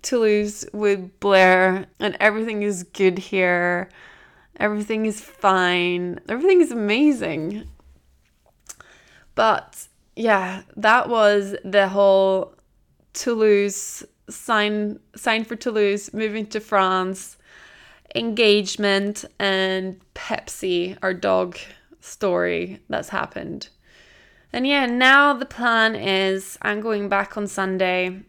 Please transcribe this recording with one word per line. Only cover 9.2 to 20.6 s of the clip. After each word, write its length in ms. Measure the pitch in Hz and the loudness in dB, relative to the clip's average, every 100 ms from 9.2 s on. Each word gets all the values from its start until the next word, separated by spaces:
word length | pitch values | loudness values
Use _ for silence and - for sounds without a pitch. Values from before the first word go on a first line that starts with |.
| _ | _
But 520 | - 220 - - - - _ _ - | -2 0 0 -4 -20 -20 _ _ -4
yeah, 460 | 226 202 185 190 - - | 2 2 0 -10 -14 -2
that 320 | 214 240 - | 4 4 2
was 480 | 233 208 208 196 202 | 4 4 4 0 -8
the 240 | 196 202 196 | 0 2 2
whole 680 | 196 202 190 190 190 190 _ _ _ _ _ _ | 4 6 6 4 0 -4 _ _ _ _ _ _
Toulouse, 920 | - - 226 220 202 202 196 - - - _ - | -8 -4 2 4 4 2 -4 -12 -14 -20 _ -20
sign, 680 | - - 220 208 214 208 208 _ - | -16 -2 0 0 -2 -4 -8 _ -8
sign 280 | - 220 | -2 -2
for 120 | 220 226 | -4 -8
Toulouse, 560 | 254 214 202 202 202 | -4 0 0 -2 -6
moving 340 | 208 220 214 214 | -6 -6 -6 -8
to 120 | 214 | -10
France, 800 | 208 202 190 185 185 190 - - _ - - - - _ _ | -2 0 2 0 -2 -8 -14 -20 _ -20 -20 -20 -20 _ _
engagement, 1120 | - 226 214 220 208 190 - 202 196 202 208 - _ | -6 -6 2 4 4 2 -4 0 0 -2 -8 -14 _
and 600 | 196 190 190 190 190 185 _ | -2 0 -2 -4 -6 -12 _
Pepsi, 840 | - - - - - | -16 -8 -8 -8 -10